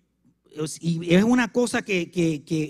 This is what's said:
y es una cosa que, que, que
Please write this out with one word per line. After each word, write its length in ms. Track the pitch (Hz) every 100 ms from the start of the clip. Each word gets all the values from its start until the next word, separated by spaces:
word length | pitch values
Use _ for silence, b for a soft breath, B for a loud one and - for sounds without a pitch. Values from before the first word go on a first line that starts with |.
| _ _ _ _ _ - 156 -
y 360 | 165 165 170
es 100 | 175
una 260 | 220 247 233
cosa 300 | 247 240 240
que, 300 | - 190 170
que, 340 | 180 165 151
que 240 | - 160 151